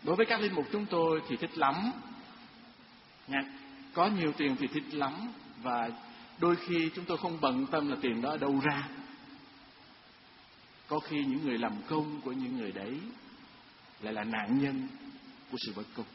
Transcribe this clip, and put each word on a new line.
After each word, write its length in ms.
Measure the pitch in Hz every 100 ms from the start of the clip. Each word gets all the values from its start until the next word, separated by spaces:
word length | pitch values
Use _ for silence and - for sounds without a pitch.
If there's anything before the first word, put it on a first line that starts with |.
Đối 140 | - 185
với 100 | 226
các 140 | 226
linh 140 | 208
mục 120 | 180 139
chúng 140 | 208 208
tôi 360 | 175 165 160 160
thì 80 | 127
thích 220 | 165 165
lắm 340 | 143 147 220 269 - - - - - - - - - - - - -
nha. 140 | 139 139 - - - -
Có 120 | - 185
nhiều 260 | 202 160
tiền 240 | 143 143 131
thì 80 | 139
thích 280 | 151 131
lắm, 380 | 147 139 156 233 226 - -
và 280 | 123 120 117 117 - - - -
đôi 180 | 170 175
khi 340 | - 175 160
chúng 100 | 190
tôi 140 | 175 165
không 220 | 185 165
bận 260 | 143 127 135
tâm 220 | 160 147
là 80 | 127
tiền 220 | 131 113
đó 80 | 131
ở 60 | 156
đâu 240 | 143 139
ra. 280 | 139 143 143 - - - - - - - - - - - - - - - - - - - -
Có 100 | 151
khi 240 | - 151
những 200 | 139 131
người 140 | 151 117
làm 140 | 117 104 -
công 320 | 156 151 147
của 120 | 127
những 240 | 127 127 127
người 160 | 107
đấy 260 | 95 101 135 208 240 - - - - - - - -
lại 140 | 107
là 100 | 107
nạn 340 | 107 110 104 131
nhân 260 | 139 190 131 - - - - - -
của 80 | 123 -
sự 60 | 101
bất 100 | 107
công. 120 | - 110